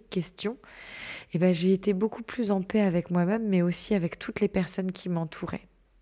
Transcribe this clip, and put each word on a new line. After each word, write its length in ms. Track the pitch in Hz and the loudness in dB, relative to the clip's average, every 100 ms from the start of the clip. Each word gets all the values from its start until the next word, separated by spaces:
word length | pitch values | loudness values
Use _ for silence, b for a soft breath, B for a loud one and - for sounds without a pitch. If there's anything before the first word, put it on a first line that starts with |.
| - | -6
questions, 480 | 185 165 - 202 262 B B B B B B B | -6 -4 -6 -6 -6 B B B B B B B
eh 60 | 170 | 2
ben, 140 | 185 | 4
j'ai 200 | 170 185 | 4 4
été 200 | 190 208 | 4 2
beaucoup 300 | 185 220 - | 2 0 -2
plus 280 | 226 - 214 | -8 -4 0
en 100 | 196 | 0
paix 200 | 185 220 | 2 2
avec 300 | 196 175 170 | 4 2 2
moi-même, 360 | 175 175 220 220 | 2 2 2 2
mais 140 | 185 | 4
aussi 340 | 175 170 - 208 | 4 0 0 0
avec 240 | 165 - | 0 -4
toutes 200 | - - | -10 -2
les 80 | 208 | 0
personnes 440 | 190 175 - 185 | 0 -2 -4 -4
qui 180 | 180 185 | -4 -4
m'entouraient. 580 | 170 160 - 175 - - _ _ _ | -4 -4 -6 -8 -8 -12 _ _ _